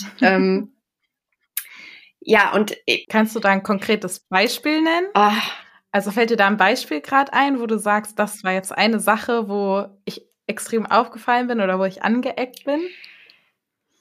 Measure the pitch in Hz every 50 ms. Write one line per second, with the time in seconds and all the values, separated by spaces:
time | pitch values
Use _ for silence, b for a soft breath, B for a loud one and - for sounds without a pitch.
0 | 196 - - - - 190 190 190 190 190 190 196 - - _ _ _ _ _ _
1 | _ _ _ _ _ _ _ _ _ _ _ B B B B B B B B B
2 | B B B _ - - 214 208 196 - - 202 214 208 - - _ - - -
3 | - - - 220 220 220 220 226 214 196 196 190 196 - 202 196 - - 214 214
4 | 190 180 - - - _ 185 185 214 247 - - - 302 311 311 320 330 330 349
5 | 370 392 - 392 415 415 214 220 B B B B B B B B B _ - 202
6 | 196 202 190 247 233 226 233 208 196 196 208 - 185 196 254 254 - - 311 294
7 | - - 277 269 277 277 - 247 277 285 277 247 233 220 226 208 208 208 208 214
8 | 214 - - - 208 202 - - - 185 185 190 190 - - - 202 220 226 214
9 | - 202 220 220 - - 233 233 220 196 202 202 196 196 190 196 202 - - _
10 | _ - - - - _ _ _ _ - 220 - - - 233 226 208 - - 220
11 | 247 247 - 220 - 254 240 247 247 240 240 226 196 185 185 185 190 190 185 -
12 | - 202 226 247 247 254 - - 254 254 - - - 277 285 311 349 359 B B
13 | B B B B B B B B B B B _ _ _ _ _ _ _ _ _